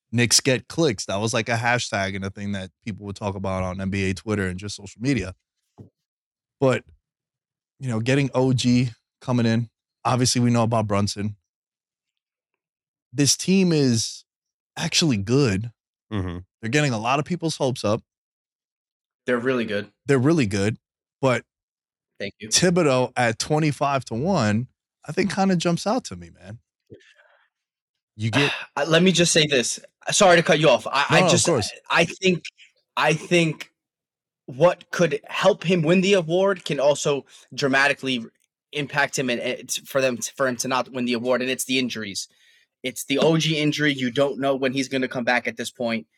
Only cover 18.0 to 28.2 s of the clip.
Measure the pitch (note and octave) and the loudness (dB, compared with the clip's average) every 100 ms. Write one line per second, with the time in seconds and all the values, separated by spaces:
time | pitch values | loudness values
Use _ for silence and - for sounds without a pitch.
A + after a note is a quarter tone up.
18 | - _ _ _ _ _ _ _ _ _ | -6 _ _ _ _ _ _ _ _ _
19 | _ _ - B2 B2 B2+ G#2+ G#2 G#2+ _ | _ _ -4 -2 0 -2 -2 -6 -8 _
20 | - C3+ C3 E3+ G#2 G2+ G2+ A#2 _ _ | 0 2 4 2 2 0 -2 -2 _ _
21 | _ _ C3+ A#2 - _ _ _ _ _ | _ _ 0 0 -4 _ _ _ _ _
22 | _ - G2+ - A2 - F3+ F3+ D3+ B2+ | _ -14 -14 -12 -4 2 2 4 4 2
23 | B2 - A#2+ A2 - D3+ D#3 C3 C#3+ C#3 | 0 0 0 -2 -2 0 0 -2 -2 -2
24 | - A2+ D#3+ F#3 G#2+ G#2+ C3 _ _ _ | -4 -4 -2 0 2 0 -4 _ _ _
25 | - D#3+ F#3 G3 F#3+ F3+ F3 E3+ G3 B3 | -8 -4 -2 0 2 2 0 -2 -2 -4
26 | - - E2+ - F#2+ A2+ _ _ _ - | -4 -12 -16 -18 -18 -18 _ _ _ -20
27 | _ _ _ _ _ _ _ _ _ _ | _ _ _ _ _ _ _ _ _ _
28 | _ - | _ -6